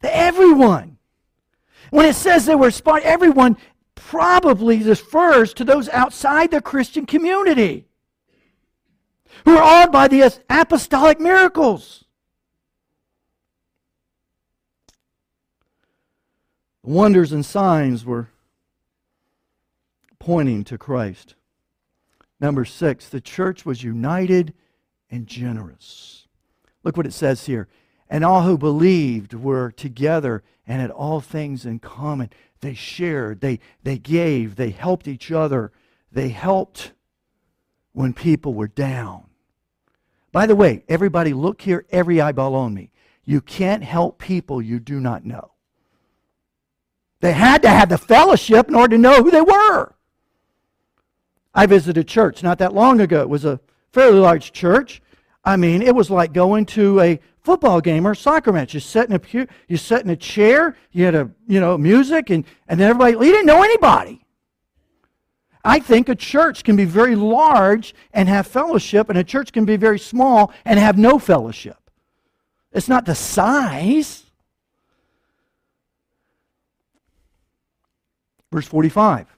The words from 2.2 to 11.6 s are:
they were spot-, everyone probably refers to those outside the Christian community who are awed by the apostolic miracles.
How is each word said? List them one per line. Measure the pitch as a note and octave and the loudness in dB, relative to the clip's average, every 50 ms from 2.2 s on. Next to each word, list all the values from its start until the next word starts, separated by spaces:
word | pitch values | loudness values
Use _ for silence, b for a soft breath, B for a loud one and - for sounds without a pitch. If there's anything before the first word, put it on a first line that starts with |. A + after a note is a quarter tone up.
| - F#4+ F4 E4 G#3+ | 0 2 2 2 2
they | C4+ D#4+ | 2 2
were | C#4+ C4 B3 | 2 2 2
spot-, | - - _ D#4 D#4 D4+ | 0 0 _ 0 0 0
everyone | D#4 D#4 D#4+ E4+ F4+ E4+ C#4+ C4 B3+ B3 A3 b b b b b _ _ _ | 0 0 0 2 2 2 4 4 2 2 2 b b b b b _ _ _
probably | - - - - E4 E4 F4 F4+ F4+ F4+ D#4 B3+ F#3 A3 A#3 A#3 A3 | -20 -20 -12 -6 -2 0 2 2 2 2 2 0 0 0 0 0 0
refers | G#3+ G#3+ G#3+ - - _ - D#4 F4+ F4 D4+ B3 A3+ G#3+ - | 2 0 0 0 -2 _ -2 0 2 4 4 4 2 0 -4
to | - B3+ | -8 0
those | A#3 C4+ D4 A#3+ G#3 | 0 0 0 0 -4
outside | - B3 B3+ C4+ - - - C#4 C#4+ D4+ E4 E4 | -2 -2 -2 -2 -4 -6 -4 -2 0 0 -2 0
the | E4+ D4 | -2 -4
Christian | - - - C#4 B3 - - D#4 C#4+ | -6 -4 -6 -6 -6 -4 -6 -10 -8
community | - - D#4 E4 E4+ F#4 G4 G4+ F#4 D#4 B3+ A3 F3+ C#3 D3+ _ _ _ _ _ _ _ _ _ _ _ _ _ _ _ _ _ _ _ _ _ _ _ _ _ _ _ _ b b b b b | -4 -4 -2 -2 -2 -2 -2 0 0 0 0 0 -2 -4 -10 _ _ _ _ _ _ _ _ _ _ _ _ _ _ _ _ _ _ _ _ _ _ _ _ _ _ _ _ b b b b b
who | D4+ E4 | 4 6
are | D#4+ | 6
awed | D#4+ D#4 E4 F4 F4 E4+ | 8 8 8 8 6 6
by | C#4+ C4+ C#4 C4+ | 4 2 2 4
the | C4+ C4+ C4+ B3 - - _ _ | 4 4 4 4 2 -2 _ _
apostolic | B3+ D4+ D#4+ - E4 C#4+ - - - C4 C#4+ D#4+ D4+ D#4 | 0 0 0 0 -2 -4 -2 -4 -2 2 2 2 2 2
miracles. | D#4 E4+ F#4 F#4+ F#4 F4+ F#4 E4 | 0 2 2 4 2 2 0 0